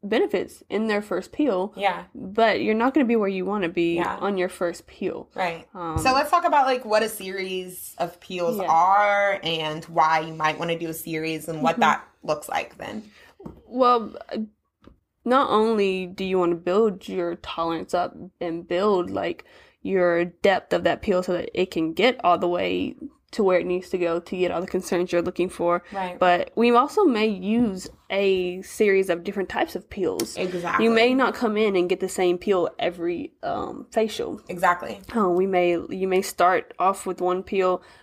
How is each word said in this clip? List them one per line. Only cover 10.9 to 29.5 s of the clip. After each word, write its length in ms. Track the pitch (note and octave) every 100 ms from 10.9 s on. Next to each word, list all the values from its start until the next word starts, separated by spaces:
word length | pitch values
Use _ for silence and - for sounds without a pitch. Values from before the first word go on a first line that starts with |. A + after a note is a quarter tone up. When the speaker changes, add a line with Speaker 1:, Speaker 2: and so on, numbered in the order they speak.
Speaker 2:
a 40 |
series 540 | D#3+ - D#3+ D#3+ D#3+ D#3
and 140 | D#3
what 100 | D#3+ D#3+
Speaker 1:
Mm-hmm. 40 |
Speaker 2:
that 240 | D#3+ - - _
looks 240 | F3 D3+ -
like 260 | - - -
then. 340 | G2+ G#2+ - - - _ G4 - _
Speaker 1:
Well, 460 | B3 B3 B3 G#3+ - - - A3 _ _ _ - _ _ _
not 240 | - B3+ C#4
only 560 | G#3+ A3 A3 G3+ F#3+ F#3
do 160 | F#3
you 160 | F#3+ F#3
wanna 160 | F3 E3+
build 520 | F3 F#3+ A3+ F#3 -
your 280 | F#3+ F3 F3
tolerance 580 | - - E3 E3 F#3
up 200 | F#3 F3+ - F#3 _
and 260 | F3 E3 F3
build, 420 | F3 G#3 G3 E3+
like, 340 | F#2+ E3+ - - - - _
your 460 | F#3+ F#3+ F3 E3+ F3
depth 460 | - G3 F#3 -
of 100 | F3
that 160 | F3 D3+
peel 220 | - F3+
so 100 | F3+
that 160 | F3 - -
it 120 | F#3
can 240 | - D#3+
get 260 | D#3+ A#3 B3
all 140 | E3+ F3
the 120 | F3
way 460 | F3 F#3 F3+ F3+ - - _ _
to 120 | -
where 160 | G3 F3+
it 80 | F3
needs 240 | F3+ F#3
to 80 | F#3+
go 220 | E3+ E3+
to 160 | F3 F#3
get 160 | F3+
all 80 | E3+
the 60 | F#3+
concerns 440 | F#3 F#3+ F#3 F3+
you're 100 | F3
looking 280 | F3 F3 F3+
for. 340 | - E3+ F3 -
Speaker 2:
Right. 240 | G3+ F#3 F3+
Speaker 1:
But 300 | F#3 F3 -
we 160 | - A#3+
also 320 | A#3+ C#4 -
may 220 | F#4+ A3+ A3
use 640 | G3 F#3 A#3 A#3+ F#3 - - _
a 540 | G3 G3 F#3+ F3+ F3+
series 480 | G3 - G#3+ F#3+ F#3+
of 140 | F3
different 240 | F3+ G3
types 260 | F3+